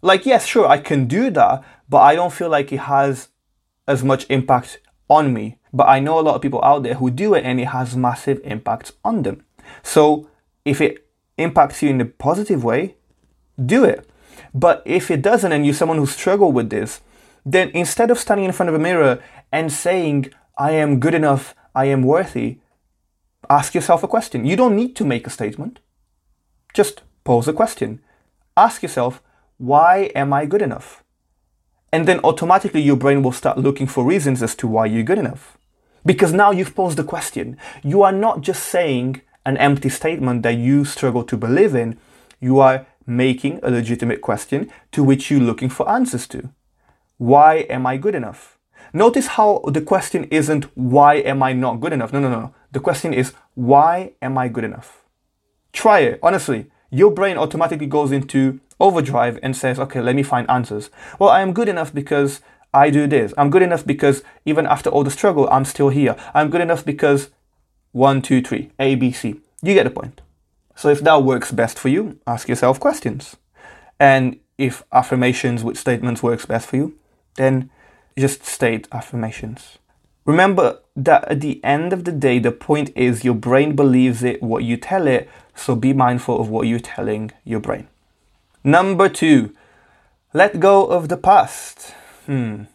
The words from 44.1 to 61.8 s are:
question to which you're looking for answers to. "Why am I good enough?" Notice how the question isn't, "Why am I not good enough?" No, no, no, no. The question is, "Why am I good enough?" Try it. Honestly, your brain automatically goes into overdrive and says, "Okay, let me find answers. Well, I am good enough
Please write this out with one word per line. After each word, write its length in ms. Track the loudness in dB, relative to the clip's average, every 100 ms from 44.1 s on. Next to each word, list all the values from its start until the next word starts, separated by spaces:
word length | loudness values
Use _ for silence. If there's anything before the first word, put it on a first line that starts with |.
| -4
question 480 | -4 -6 -4 -6 -6 -14 _
to 140 | 0
which 260 | 2 2 2
you're 180 | 0 0
looking 200 | -2 -6
for 200 | -4 -2
answers 380 | 0 -2 -4 -10
to. 200 | -14 -14 _ _ _ _ _ _ _
"Why 480 | 4 6 6 4 -2
am 180 | -6 -4
I 100 | -4
good 160 | -4
enough?" 440 | -6 -8 -16 -20 _ _ _ -12
Notice 340 | 2 2 2 -2 2
how 240 | 2 2 0
the 160 | -4
question 440 | 0 -2 0 -8 -2
isn't, 340 | -2 0 -2 -4
"Why 420 | -6 0 4 6 4
am 260 | 0 0
I 100 | 0
not 280 | 0 -2 -4
good 120 | -4
enough?" 200 | -4 -4
No, 80 | -2
no, 100 | -2
no, 100 | -2
no. 140 | -8 _ _
The 80 | -6
question 320 | -4 -4 -4
is, 200 | -2 -4 -6 _
"Why 580 | -8 2 4 4 0 -6 _
am 160 | -6 -4
I 100 | -4
good 160 | -6
enough?" 400 | -8 -12 -20 _ _ _ _ _ _ _ _
Try 280 | 0 4 4
it. 180 | 4 2
Honestly, 480 | 0 0 -4 -6 -8 _ _
your 200 | 4 4
brain 260 | 4 -2 -2
automatically 500 | -4 -2 -4 -4 -4
goes 240 | -2 0
into 500 | -2 -2 0 0 -2 _ _
overdrive 580 | 2 2 -2 0 -2 -2
and 120 | -8
says, 240 | -4 -4 -4
"Okay, 220 | -6 -4
let 160 | -2 0
me 60 |
find 260 | 0 -2 0
answers. 420 | -2 -2 -8 -12 _ -20 2
Well, 120 | 4
I 120 | 4
am 100 | 2
good 160 | -2 -2
enough 240 | -4